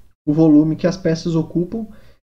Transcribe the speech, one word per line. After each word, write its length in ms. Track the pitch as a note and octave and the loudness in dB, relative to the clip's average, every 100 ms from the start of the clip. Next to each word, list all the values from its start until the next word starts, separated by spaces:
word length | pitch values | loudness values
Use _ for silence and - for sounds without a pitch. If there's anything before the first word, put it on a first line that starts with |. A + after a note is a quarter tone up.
| - _ - | -20 _ -4
o 80 | |
volume 420 | D3+ D#3+ D3 D#3 D#3 | 2 4 4 2 0
que 120 | F3 | -4
as 100 | - | -2
peças 380 | E3 D#3+ F3 E3 | -4 -4 -2 -4
ocupam 500 | D#3+ E3 F3 A3+ A3 - - _ | -2 -4 -6 -8 -10 -16 -20 _